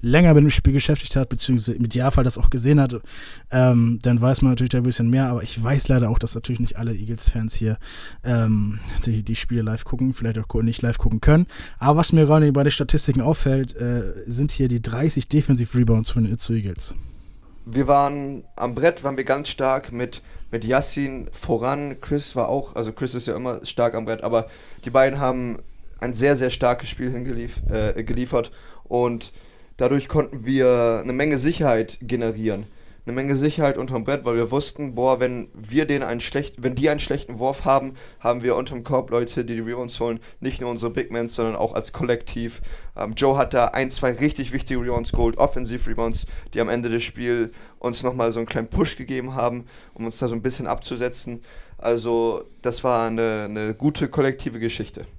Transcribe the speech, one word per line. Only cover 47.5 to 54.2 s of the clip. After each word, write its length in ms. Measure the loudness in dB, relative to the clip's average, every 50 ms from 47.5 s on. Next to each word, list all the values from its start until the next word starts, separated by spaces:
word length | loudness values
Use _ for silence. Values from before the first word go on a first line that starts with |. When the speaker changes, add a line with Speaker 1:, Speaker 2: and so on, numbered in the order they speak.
| -6 -16 -20 -20 -18
Speaker 2:
uns 260 | -8 -6 -4 -4 -2 -2
nochmal 280 | -2 -2 0 -2 0
so 80 | 0 -2
einen 80 | -6
kleinen 220 | -4 -4 -6 -6 -2
Push 260 | 0 0 0 0 -2
gegeben 400 | -8 -10 -8 -6 -6 -6 -6 -6
haben, 300 | -2 -2 -2 -2 -4 -12 -16 -20 -20 -20 -20 -14
um 120 | -10 -8
uns 120 | -8 -6 -4
da 100 | -4 -4
so 60 | -4
ein 60 | -2
bisschen 240 | -4 -4 -4 -4 -4
abzusetzen. 760 | -4 -6 -6 -6 -8 -6 -4 -4 -4 -6 -8 -10 -10 -12 -14 -16 -18 -20 -20 -18 -18 -18
Also 680 | -6 -2 0 0 0 0 0 0 2 2 0 -2 -4 -8 -12 -20 -6
das 240 | -6 -4 -4 -2 0
war 220 | 0 2 2 0
eine, 400 | 0 0 0 0 0 0 -2 -6 -6
eine 240 | -6 -6 -4 -4 -6
gute 340 | 0 -2 -2 0 0 -4
kollektive 520 | -2 0 0